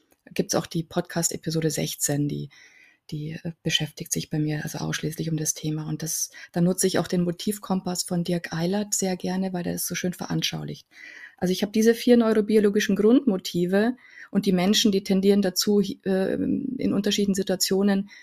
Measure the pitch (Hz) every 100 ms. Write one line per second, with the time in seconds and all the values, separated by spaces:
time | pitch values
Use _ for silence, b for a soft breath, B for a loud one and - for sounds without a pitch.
0 | b b - - - - - 170 160 180
1 | - 170 170 - 165 160 160 151 156 -
2 | - 143 147 147 143 b b b b b
3 | - 151 151 160 170 - 160 - 151 -
4 | 160 160 - 156 151 151 151 156 156 160
5 | 151 165 160 156 156 - 156 156 156 151
6 | 156 - - B B 175 175 185 190 -
7 | 170 180 175 170 - 202 - 190 180 180
8 | - 175 175 175 - 160 175 202 208 -
9 | 190 180 185 185 190 180 175 175 - 175
10 | 180 - 185 - - 78 73 147 - B
11 | B B B B 180 185 208 220 226 233
12 | 240 233 220 220 208 214 208 208 208 196
13 | 208 262 233 185 - 170 175 196 226 247
14 | B B B 196 196 180 185 208 214 196
15 | 202 190 196 202 196 - - 208 202 -
16 | 190 190 - - - - - - 202 202
17 | 202 208 202 190 190 185 - 190 202 196
18 | 196 B